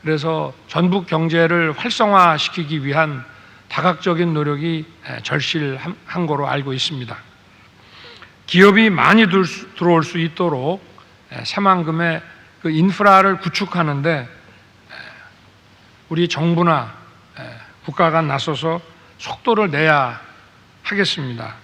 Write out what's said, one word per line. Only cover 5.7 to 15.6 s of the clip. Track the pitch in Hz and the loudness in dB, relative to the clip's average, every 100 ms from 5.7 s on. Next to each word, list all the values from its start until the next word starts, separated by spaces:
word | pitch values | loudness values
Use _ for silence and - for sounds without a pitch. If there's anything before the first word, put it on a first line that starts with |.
| 131 160 196 | -6 -12 -14
한 | - 180 | -10 -6
거로 | 165 143 135 | -4 -2 -2
알고 | 139 139 | -4 -4
있습니다. | 131 - 139 117 98 - _ _ _ - _ - - - - - _ | -6 -6 -8 -10 -14 -18 _ _ _ -20 _ -20 -20 -20 -20 -20 _
기업이 | - 175 202 202 220 | -2 6 8 8 4
많이 | 165 135 214 214 | 4 4 6 6
들 | 190 | 2
수, | 175 - - | 0 -4 -16
들어올 | - 175 165 | -2 2 2
수 | 147 175 | 2 -4
있도록, | 165 160 175 135 135 190 - - - _ _ | -4 -2 -2 -2 -4 -6 -10 -20 -20 _ _
에, | 127 | -12
새만금의 | 117 - 196 185 160 160 170 160 - - - _ | -8 0 2 2 0 -2 -2 -4 -10 -20 -20 _
그 | 160 | -2
인프라를 | 160 190 175 202 190 196 185 | 2 2 4 6 6 6 0
구축하는데, | 170 - 196 180 156 139 151 | -4 -6 -4 -2 -2 0 -2
에, | 151 120 - - - _ _ _ - - - - _ _ _ | -2 -6 -18 -20 -20 _ _ _ -20 -20 -20 -20 _ _ _